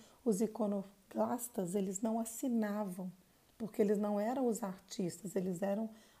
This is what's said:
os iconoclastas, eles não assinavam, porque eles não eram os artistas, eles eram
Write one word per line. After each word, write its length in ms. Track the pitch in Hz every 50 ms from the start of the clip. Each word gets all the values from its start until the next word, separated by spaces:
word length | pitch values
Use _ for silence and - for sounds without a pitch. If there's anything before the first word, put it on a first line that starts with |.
| - - - - -
os 160 | 240 208 185
iconoclastas, 1300 | 226 214 220 - 226 202 202 196 190 - - - _ - - 220 214 226 240 247 - - - 214 185 170 180
eles 280 | 208 190 196 190 185
não 180 | - 220 220 233
assinavam, 920 | 226 - - - - 269 240 226 214 208 202 208 214 190 180 196 185 185 - - - _ _ _ _ _ _
porque 240 | - 233 185 - -
eles 160 | 214 202 214
não 220 | 202 208 208 208 202
eram 280 | 208 220 262 277 262
os 140 | 240 214 -
artistas, 720 | - 190 185 - - - - - 190 170 - - - 180 -
eles 240 | 196 185 190 180 165
eram 280 | 196 196 202 208 226 220 - - - - - -